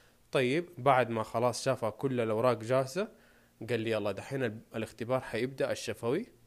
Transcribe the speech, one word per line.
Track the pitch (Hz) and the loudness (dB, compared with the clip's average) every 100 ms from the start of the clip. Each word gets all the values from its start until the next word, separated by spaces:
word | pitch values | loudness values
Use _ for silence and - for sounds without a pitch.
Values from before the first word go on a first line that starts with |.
| - _ _ | -20 _ _
طيب، | 147 123 151 175 - | 0 2 0 -2 0
بعد | 127 127 117 | 4 6 4
ما | 113 | 0
خلاص | 107 113 120 113 | -2 2 2 2
شافها | 135 123 110 | -2 0 -2
كل | - 139 123 | -2 -2 0
الأوراق | 110 107 123 117 | 0 2 2 2
جاهزة، | 110 131 131 180 220 - - - _ _ 117 | 2 0 2 -4 -6 -10 -20 -20 _ _ -4
قال | 117 | -2
لي: | 113 | 0
"يلا، | 107 104 | 0 0
دحين | 101 - 135 | -4 -6 -4
ال-، | 120 110 - 113 | -2 -4 -10 -8
الاختبار | 107 - 117 131 | -8 -8 -2 -2
حيبدأ | - 113 127 135 131 | 0 -2 -2 -2 -2
الشفوي". | 104 - 107 117 156 247 - | -2 -4 -4 0 -2 -4 -16